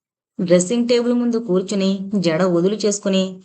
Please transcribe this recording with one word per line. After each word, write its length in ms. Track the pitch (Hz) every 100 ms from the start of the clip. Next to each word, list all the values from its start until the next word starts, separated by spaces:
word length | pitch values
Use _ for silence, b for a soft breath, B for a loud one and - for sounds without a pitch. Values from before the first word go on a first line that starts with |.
| _ _ _ -
డ్రెస్సింగ్ 460 | 175 175 180 240 240
టేబుల్ 260 | 240 240
ముందు 240 | 240 240 226
కూర్చుని 720 | 226 180 190 208 190 196 196 208
జడ 280 | 170 160
వదులు 320 | 185 170 185 214
చేసుకుని 640 | 214 202 202 190 190 185